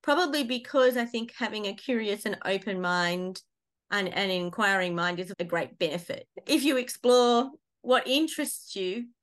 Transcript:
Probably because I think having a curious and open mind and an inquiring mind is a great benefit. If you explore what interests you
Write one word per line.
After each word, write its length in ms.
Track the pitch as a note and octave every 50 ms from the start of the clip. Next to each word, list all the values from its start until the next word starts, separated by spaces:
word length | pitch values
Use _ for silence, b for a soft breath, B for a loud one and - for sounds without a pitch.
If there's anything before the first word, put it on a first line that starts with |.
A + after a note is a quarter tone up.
| -
Probably 400 | D4 C#4+ E4 F4+ D4+ C#4 D4 C4+
because 520 | A3+ B3+ B3 B3+ - - C4+ B3+ B3+ A#3+
I 100 | B3 A#3
think 280 | A#3+ - A3+ A3+ A#3 -
having 300 | - A#3+ G3+ G#3 G#3+ G#3
a 80 | G3 G#3
curious 540 | - - - B3+ A3+ A3 G#3 G3 G#3 -
and 100 | A3 G3 - -
open 340 | - G3 G3 G3 A3 F#3+ F#3
mind 640 | F3+ F3+ F3+ F3+ F3 F3 F3 F3+ F#3 F#3 F#3 - _ _ _ _ _ _ _ _ _ _
and 240 | - G3+ F#3+ F3+ -
an 160 | F3 G3 F#3+
inquiring 640 | F#3 F3+ F3 F3 E3+ - G#3+ G3 G3 F#3+ F#3 F3+ F3
mind 260 | E3+ F3 F3 F3 F3
is 140 | F#3 E3+ F#3 -
a 40 | F3+
great 360 | E3+ E3+ D3+ C#3 A#2+ - _
benefit. 480 | F3+ D#3 D3 F3 E3+ - - - - _ _ - _
If 180 | - C#4+ C#4+ B3+
you 140 | D4+ C#4
explore 720 | B3+ B3 - - - - B3 B3 B3 A#3+ A#3+ A#3+ A#3 C4 C4+ C#4 - _ _ _ _
what 260 | - A#3+ B3+ A#3+ -
interests 680 | - C4 D4 D#4+ D#4 - - D4 - - - - - -
you 320 | G3 F#3 F3+ F#3+ A#3+ A#3+ A#3+ _ _